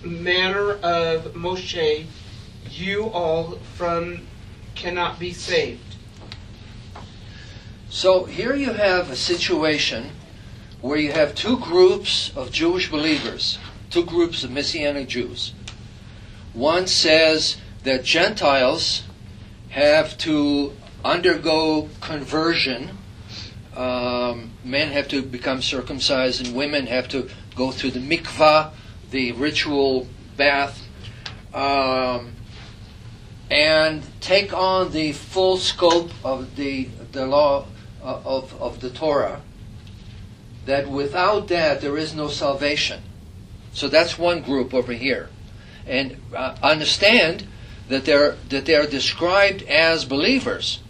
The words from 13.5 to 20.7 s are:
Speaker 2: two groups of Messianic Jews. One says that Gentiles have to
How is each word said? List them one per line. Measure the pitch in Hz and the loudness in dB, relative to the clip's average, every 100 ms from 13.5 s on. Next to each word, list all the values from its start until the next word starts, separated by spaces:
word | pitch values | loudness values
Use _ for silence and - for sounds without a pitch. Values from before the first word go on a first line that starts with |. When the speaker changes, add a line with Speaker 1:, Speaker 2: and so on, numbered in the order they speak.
| - - - - | -4 -8 -16 -2
Speaker 2:
two | 175 170 | 0 2
groups | 170 170 - | 2 2 2
of | 127 | -4
Messianic | 127 143 165 147 143 131 | -2 -2 0 0 -2 -4
Jews. | 123 - - - - - - - - - - - - - | -4 -4 -6 -8 -8 -14 -14 -16 -18 -18 -18 -16 -16 -14
One | 113 139 170 185 | 0 2 2 2
says | - 165 156 160 156 151 - - - | 4 6 8 8 6 2 -2 -10 -8
that | 131 131 | 0 0
Gentiles | 127 160 190 220 160 139 127 160 - - - - - - - - - | 2 4 4 4 4 6 4 2 0 -2 -6 -16 -18 -18 -18 -18 -10
have | 135 147 156 151 - | 4 6 6 4 -2
to | 165 151 147 143 143 | 0 2 2 2 0